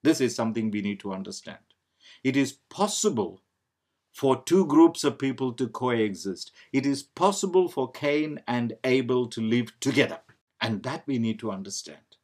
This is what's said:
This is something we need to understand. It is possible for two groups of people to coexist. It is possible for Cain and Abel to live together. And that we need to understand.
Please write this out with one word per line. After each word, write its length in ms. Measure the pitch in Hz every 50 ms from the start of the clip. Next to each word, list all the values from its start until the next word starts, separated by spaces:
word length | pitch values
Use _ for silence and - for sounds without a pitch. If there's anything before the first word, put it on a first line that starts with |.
| -
This 160 | 143 156 -
is 160 | 131 117 -
something 360 | - 117 113 110 117 110 110
we 100 | 101 104
need 180 | 101 101 101 98
to 120 | - 101 95
understand. 460 | 95 95 95 95 - _ 90 82 - _ _ _ _ _ _ _ _ _ - - _ -
It 120 | 131 127
is 220 | 139 139 - - _ _ _
possible 720 | - - 202 208 - - 196 208 151 117 98 85 92 - _ _ _ _ _ _ _ _ _ _ _ _ _ _
for 320 | _ - - 135 131 123 -
two 220 | - 170 190 190
groups 380 | 147 143 156 165 160 160 - -
of 160 | 143 120 -
people 340 | 139 135 131 127 131 127 117
to 140 | 120 131
coexist. 840 | 113 - - 127 123 120 113 110 104 95 - - 98 90 - - - _ - - _ -
It 120 | 139 135
is 180 | 143 139 131 -
possible 680 | _ _ - 175 202 196 - - 190 175 185 185 165
for 220 | - 147 131 123
Cain 500 | - - 147 143 147 151 151 151 147 143 _
and 300 | - 123 120 120 117 110 - -
Abel 440 | 131 127 135 123 120 127 123 123
to 140 | 117 - 117
live 380 | 110 110 117 120 117 117 _ _
together. 400 | - 185 120 147 123 113 - - _ _ - _ _ _ _ _
And 240 | 110 110 110 95 -
that 200 | 127 147 160 -
we 100 | - 139 120
need 200 | 113 110 107 107
to 120 | 120 110
understand. 580 | 98 95 95 98 - - - - 73 - _ _ _ _